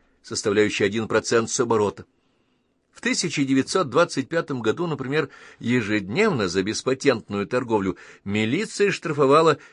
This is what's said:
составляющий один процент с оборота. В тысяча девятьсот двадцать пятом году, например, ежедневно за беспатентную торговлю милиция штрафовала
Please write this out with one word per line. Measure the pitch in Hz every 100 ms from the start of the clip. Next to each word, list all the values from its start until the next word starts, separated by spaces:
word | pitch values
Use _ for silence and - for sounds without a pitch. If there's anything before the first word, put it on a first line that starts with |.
| _ _
составляющий | - 113 107 104 104 -
один | 104 110 107
процент | 113 - 117 113
с | -
оборота. | 120 113 104 - - _ _ _ _ _ _ _ _
В | -
тысяча | 233 247 175 151
девятьсот | 135 135 131 190 156
двадцать | 127 170 - 127
пятом | 165 160 131
году, | 110 117 175
например, | 143 127 147 139 - - -
ежедневно | 113 123 104 107 92 131 220 139 95
за | 90
беспатентную | 95 104 - 131 143 117 - 101 101
торговлю | 123 120 113 95 87 - -
милиция | 98 104 110 156 214 - 202
штрафовала | - 165 143 135 147 165 143 -